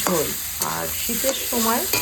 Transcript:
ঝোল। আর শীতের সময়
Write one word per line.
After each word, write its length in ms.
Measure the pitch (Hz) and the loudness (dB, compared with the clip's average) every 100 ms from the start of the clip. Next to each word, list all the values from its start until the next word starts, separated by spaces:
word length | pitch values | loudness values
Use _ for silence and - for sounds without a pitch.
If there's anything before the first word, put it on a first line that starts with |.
ঝোল। 240 | 196 175 139 - - - 156 | 2 2 2 -2 -6 -4 -4
আর 200 | 165 165 - | -2 -4 -4
শীতের 360 | - 240 262 254 - | -2 0 0 0 0
সময় 320 | 247 226 240 370 - | 2 4 2 2 -2